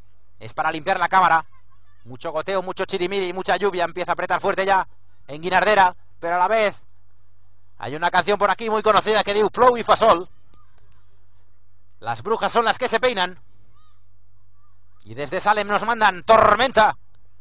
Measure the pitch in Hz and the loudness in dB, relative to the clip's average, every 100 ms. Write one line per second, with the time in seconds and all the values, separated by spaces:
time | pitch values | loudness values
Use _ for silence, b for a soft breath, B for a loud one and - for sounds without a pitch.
0 | - - - - 110 - 156 160 147 190 | -16 -16 -16 -14 -10 -4 -2 -2 0 0
1 | 170 190 175 160 - - - - - - | 2 4 6 4 2 -8 -14 -14 -14 -14
2 | 117 123 165 156 170 196 185 180 185 190 | -14 -10 -6 -4 -2 -2 -2 -4 -4 -2
3 | 180 202 185 185 185 180 202 175 170 170 | -2 -2 -2 -4 0 0 0 0 -2 -2
4 | 175 170 185 175 196 185 190 190 165 - | -4 -2 0 0 0 0 2 2 2 -8
5 | - - - 147 175 180 190 208 180 - | -16 -14 -12 -4 4 4 6 6 6 4
6 | - - 170 175 185 220 208 - - - | -8 -8 -2 2 4 4 2 0 -10 -14
7 | - - - - - - - - 113 151 | -14 -14 -14 -14 -14 -14 -14 -10 -8 -2
8 | 175 180 170 202 202 185 226 214 208 196 | 0 2 2 2 2 0 0 0 4 4
9 | 202 214 190 208 208 - 254 240 202 214 | 4 2 2 2 2 4 4 4 4 4
10 | 226 175 190 - - - - - - - | 6 4 2 -12 -16 -14 -14 -14 -14 -14
11 | - - - - - - - - - - | -14 -14 -14 -14 -14 -14 -14 -14 -14 -10
12 | 107 113 160 220 196 226 226 - 247 226 | -8 -6 -4 -2 0 2 2 2 0 0
13 | 254 202 180 180 - - - - - - | 0 0 -2 -4 -14 -14 -14 -14 -14 -14
14 | - - - - - - - - - - | -14 -14 -14 -14 -14 -14 -14 -14 -14 -14
15 | 101 113 143 175 208 214 202 208 214 233 | -12 -8 -6 0 2 2 2 0 0 2
16 | 214 180 - 220 214 208 254 220 214 - | 2 4 6 8 8 6 4 6 4 2
17 | - - - - | -8 -14 -16 -16